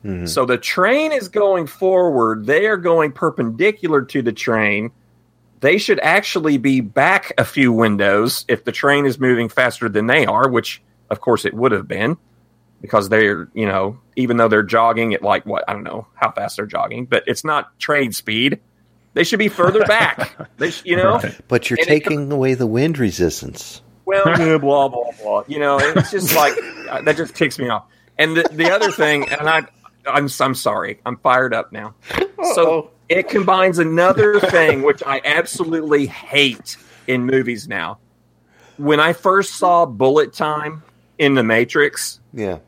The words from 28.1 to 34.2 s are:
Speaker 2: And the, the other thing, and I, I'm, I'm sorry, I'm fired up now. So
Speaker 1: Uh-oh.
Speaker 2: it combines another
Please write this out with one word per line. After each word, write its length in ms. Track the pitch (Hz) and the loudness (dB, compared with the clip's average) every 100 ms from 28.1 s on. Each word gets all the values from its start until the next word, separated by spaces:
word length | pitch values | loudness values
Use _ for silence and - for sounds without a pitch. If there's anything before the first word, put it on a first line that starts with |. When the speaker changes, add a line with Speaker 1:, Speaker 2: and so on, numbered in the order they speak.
| - | -2
Speaker 2:
And 180 | 156 165 | 0 0
the, 120 | 160 | -2
the 180 | 156 165 | 0 0
other 200 | 196 208 | 2 0
thing, 380 | - 151 147 131 | 0 0 0 -2
and 200 | 143 151 | -4 0
I, 180 | 160 - _ - _ 139 | 0 -2 _ -20 _ -2
I'm, 220 | 135 143 - | -2 -2 -2
I'm 140 | 131 | -2
sorry, 460 | 127 120 104 92 107 | 0 -2 -2 -6 -8
I'm 120 | 117 120 | -10 -4
fired 340 | 139 127 127 | 0 2 2
up 180 | 110 - | -2 -6
now. 220 | 110 107 - - - 392 403 349 | -12 -14 -18 -10 -6 -6 -4 -2
So 80 | 185 | 2
Speaker 1:
Uh-oh. 280 | 160 160 151 _ _ | 2 2 -4 _ _
Speaker 2:
it 180 | 170 185 | -2 0
combines 500 | 208 185 185 190 170 | 0 2 4 2 2
another 600 | 160 165 180 190 | 0 4 4 4